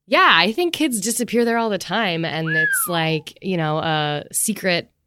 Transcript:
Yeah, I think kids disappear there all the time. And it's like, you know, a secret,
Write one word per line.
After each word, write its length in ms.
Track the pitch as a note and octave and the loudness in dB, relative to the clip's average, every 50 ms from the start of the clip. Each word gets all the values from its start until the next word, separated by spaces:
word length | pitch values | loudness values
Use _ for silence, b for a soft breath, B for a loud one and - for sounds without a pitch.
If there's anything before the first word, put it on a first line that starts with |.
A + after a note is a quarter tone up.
| _ - | _ 0
Yeah, 220 | A#3 D#4+ F#4+ E4+ G#3+ | 2 4 6 6 6
I 180 | E3 E3+ G3 | 6 4 2
think 220 | A3 E4+ F4+ F4 E4+ | 2 0 0 0 0
kids 260 | - D4+ D#4 B3 G#3+ | 0 0 0 0 -2
disappear 460 | F3+ A3+ A#3 - A#3+ - - A#3 A#3 | -2 -2 -2 -2 -2 0 0 2 2
there 120 | A#3 A#3 A#3 | 2 2 0
all 120 | A#3 A3+ | 0 0
the 80 | G#3 F3+ | -2 -4
time. 480 | - - F3+ A3 A#3 F#3+ E3+ E3 E3 | -4 -4 -2 -2 0 0 0 -2 -2
And 240 | E3 - D#3+ D#3+ D#3+ | -2 -2 -4 -2 -2
it's 360 | D#3+ D#3+ D#3+ D#3+ - - - - | 0 0 0 0 0 0 -2 0
like, 480 | F3 E3 D#3+ D#3+ D#3+ D#3 D3 - - - | 0 0 0 0 0 -2 -4 -6 -14 -10
you 140 | - F#3 F#3 | -6 -4 -2
know, 220 | E3+ D#3 D3+ D3+ D#3+ | 0 0 0 0 -2
a 480 | D3+ E3 D#3 D#3 D3+ D3 D3 D3 - - - | 0 0 0 0 0 -2 -2 -4 -6 -6 -4
secret, 580 | - - - G#3 - - F#3+ F3 E3+ - - _ _ _ | -4 -2 -2 -4 -4 -2 -2 -2 -2 -2 -6 _ _ _